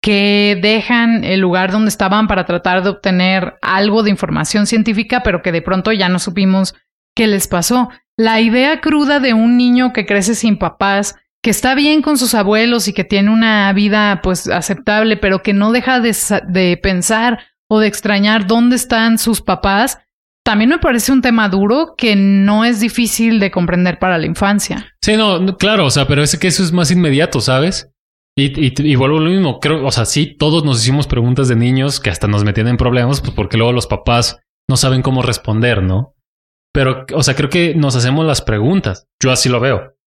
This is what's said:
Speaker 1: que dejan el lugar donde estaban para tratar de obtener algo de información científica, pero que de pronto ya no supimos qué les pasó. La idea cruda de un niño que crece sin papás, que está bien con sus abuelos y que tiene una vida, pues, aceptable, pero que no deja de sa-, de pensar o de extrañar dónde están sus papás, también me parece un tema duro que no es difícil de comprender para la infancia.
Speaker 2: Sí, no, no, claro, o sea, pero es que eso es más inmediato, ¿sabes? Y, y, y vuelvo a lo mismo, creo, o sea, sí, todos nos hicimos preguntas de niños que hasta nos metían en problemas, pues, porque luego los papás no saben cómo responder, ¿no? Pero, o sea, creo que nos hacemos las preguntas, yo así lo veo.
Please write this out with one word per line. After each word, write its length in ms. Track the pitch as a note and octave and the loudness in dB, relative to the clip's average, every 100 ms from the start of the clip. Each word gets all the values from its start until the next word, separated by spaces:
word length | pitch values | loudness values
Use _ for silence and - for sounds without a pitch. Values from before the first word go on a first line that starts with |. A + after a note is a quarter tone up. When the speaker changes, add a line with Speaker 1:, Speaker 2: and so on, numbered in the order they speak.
Speaker 1:
que 560 | - G3+ G3+ G3+ G#3 G3+ | 0 0 0 2 0 0
dejan 600 | G3+ A3 - A#3+ A#3 A3+ | 0 0 0 0 2 0
el 160 | - F#3 | 0 0
lugar 300 | F#3 F3+ F#3 | 0 0 0
donde 180 | G3+ G#3+ | 0 0
estaban 360 | - F#3+ G#3 A3 | 0 -2 0 0
para 200 | G3 F3 | -2 -2
tratar 360 | F3 F#3 F3+ | -2 -2 0
de 60 | F#3 | -2
obtener 640 | F#3+ G3+ F#3 F#3 F#3+ F#3 - | -4 -2 0 2 0 -2 -6
algo 420 | - F#3+ G#3 G#3 | -2 0 2 2
de 80 | G#3 | 0
información 560 | G3 F3 D3+ D#3 G#3+ G#3 | 0 -2 -4 -2 -2 0
científica, 560 | A3+ A3 G#3 A3+ B3 | 0 0 -2 -2 -2
pero 200 | B3 F3 | -2 -2
que 100 | F#3+ | -2
de 80 | E3 | -4
pronto 300 | E3 F#3 F#3 | -2 -2 -2
ya 160 | A3 F#3 | -2 0
no 100 | F3+ | -2
supimos 560 | - F3 F#3+ F#3+ F#3+ - _ _ _ | -4 -2 0 2 -2 -6 _ _ _
qué 120 | - A3 | -2 0
les 200 | G3 - | 0 -2
pasó. 420 | F3+ E3 B3 B3 - _ - | -4 0 -2 -2 -6 _ -2
La 240 | A3+ A3+ | 0 2
idea 400 | A3+ A#3+ C4+ D#4 | 2 2 0 0
cruda 400 | D#4 D4+ C#4+ C#4+ | 0 0 2 2
de 140 | B3+ | 2
un 240 | A3 A#3 B3 | 2 4 4
niño 340 | B3 B3 B3+ | 4 4 2
que 140 | B3 G3+ | -2 -2
crece 280 | G3+ F#3+ | 0 0
sin 220 | A3+ A3+ G3 | 0 0 0
papás, 580 | F3 - G3 G3 G3+ - _ _ | -2 -2 0 0 -2 -8 _ _
que 80 | - | -2
está 240 | G#3 B3+ | 0 0
bien 260 | C4+ D4 D4+ | 2 2 2
con 160 | D4+ D4 | 2 0
sus 180 | A#3+ | 0
abuelos 540 | A#3 G3 G#3+ A#3 A#3+ G#3 | 0 2 2 2 0 -2
y 60 | |
que 100 | G3+ | -4
tiene 260 | F#3+ G3+ G3+ | -2 0 2
una 400 | A3 A3+ G#3+ G3 | 2 2 2 2
vida, 460 | G3 G#3 G#3+ G#3 F#3+ | 2 2 2 0 0
pues, 260 | F#3+ F3+ - | -2 -4 -2
aceptable, 680 | - - F#3+ - G#3+ A3 G#3 | -4 -4 -6 -2 0 0 0
pero 240 | G3+ F#3+ | -2 -2
que 100 | - | -2
no 180 | G3 G#3 | 0 2
deja 300 | A#3+ A#3+ B3+ | 0 0 0
de 140 | A#3 | 0
sa-, 260 | G#3 - G#3 | -2 -2 -4
de 380 | - F3+ F3+ F3 | -2 0 0 0
pensar 580 | G3 F#3 F3 A3 A#3+ A#3 - _ _ | -2 -2 -2 0 0 -2 -8 _ _
o 100 | G#3+ | 0
de 80 | G#3+ | 0
extrañar 580 | G#3 G#3+ G3+ G#3 A3 F#3+ | -2 -2 0 2 0 2
dónde 300 | A#3 A#3+ B3 | 2 2 0
están 420 | - A3+ A3+ A3+ | 0 0 2 0
sus 240 | - G#3+ | 0 -2
papás, 560 | - G#3+ G3 G3 C4 - _ _ _ _ - | -2 -2 0 0 -2 -4 _ _ _ _ -2
también 240 | G#3 A3+ | 2 2
me 80 | E4 | 2
parece 340 | E4 A#3+ G#3+ | 0 0 2
un 80 | C4+ | 0
tema 300 | B3+ A3+ G#3+ | 2 0 0
duro 440 | F#3+ G3+ B3+ D#4+ - | 0 0 0 -2 -4
que 180 | A#3+ G3+ | 0 2
no 480 | G3 G3 G3 G#3 | 4 4 2 2
es 160 | A#3 A3+ | 0 0
difícil 580 | A3+ - A3+ - A3+ A3+ | -2 -2 -4 0 0 2
de 120 | G3 | 0
comprender 480 | F#3 E3+ F3 F3+ E3+ | -2 -2 0 0 0
para 180 | F#3 F3 | -2 -2
la 80 | D#3+ | -2
infancia. 680 | E3+ G3 G#3 - F#3+ - _ | -2 0 0 -4 -8 -12 _
Speaker 2:
Sí, 140 | - G#3+ | -2 0
no, 200 | G#3+ F3 | 2 0
no, 180 | F#3 F#3+ | -2 0
claro, 260 | G3 G#3+ | 0 2
o 60 | D3 | 2
sea, 160 | D3 C3+ | 0 0
pero 160 | C#3+ | 0
es 160 | D3 D3+ | 0 0
que 100 | F#3 | -2
eso 140 | E3+ | 0
es 100 | F3+ | 0
más 180 | F3 D#3 | 0 2
inmediato, 500 | F3+ E3 C#3 D#3 C3+ | 2 2 2 0 -2
¿sabes? 480 | A#2 C3 D#3+ F#3 - _ _ _ _ - | 0 0 0 -4 -12 _ _ _ _ -2
Y, 300 | C3+ C#3 C#3 | -2 0 -2
y, 60 | C3+ | 0
y 160 | D3+ C3 | 0 2
vuelvo 220 | C3+ D#3 | 2 0
a 20 | |
lo 100 | D#3 | 0
mismo, 280 | F#3+ F3 A#2+ | 0 0 -2
creo, 240 | D3 D#3 | -2 -2
o 60 | C3+ | -2
sea, 140 | A#2+ | -2
sí, 320 | A2 D3 D3+ - | -2 -2 -2 -2
todos 260 | D3+ D#3+ | 0 0
nos 160 | D3 A#2+ | 0 0
hicimos 260 | A2+ C#3 C3+ | 0 0 0
preguntas 420 | A#2+ A#2+ B2+ C3 | 0 0 0 2
de 80 | A2+ | 2
niños 440 | A#2+ C3 C#3 C#3 | 2 0 -2 -4
que 100 | - | -6
hasta 180 | E2+ G#2 | -4 -2
nos 160 | G#2 | 0
metían 240 | G#2 G2 A2 | 0 0 0
en 80 | A#2+ | 0
problemas, 440 | B2 B2 A#2+ C#3 | 0 0 0 -2
pues, 120 | - | -4
porque 240 | - G2+ A2+ | -6 -4 0
luego 160 | A2+ | 0
los 140 | B2 - | 0 -4
papás 520 | G2+ - A#2 A2+ - _ _ - | -4 0 0 0 -6 _ _ -4
no 80 | C3 | 0
saben 260 | C3+ C3 | 2 0
cómo 200 | C3 C3 | 0 0
responder, 600 | B2 A2+ - A2 A#2+ G#2+ | -2 -4 -4 0 0 0
¿no? 320 | F#2 F#2 C3 _ _ _ _ _ _ | 0 -2 -4 _ _ _ _ _ _
Pero, 320 | - C3+ C3 - | -2 0 -2 -4
o 80 | - | -2
sea, 120 | D3 | 0
creo 140 | C3+ C#3 | 0 -2
que 260 | F3+ E3+ | 0 0
nos 220 | D#3+ C#3+ B2+ | 2 0 0
hacemos 280 | A#2+ C#3+ D#3+ | 0 0 0
las 140 | C3+ | -2
preguntas, 640 | - A2 A#2 F#3+ G#2+ F#2+ _ _ | -2 0 0 0 -2 -8 _ _
yo 120 | C3+ | -2
así 160 | B2+ - | 0 0
lo 100 | B2 | 0
veo. 360 | B2+ G#2 - _ | 0 -2 -4 _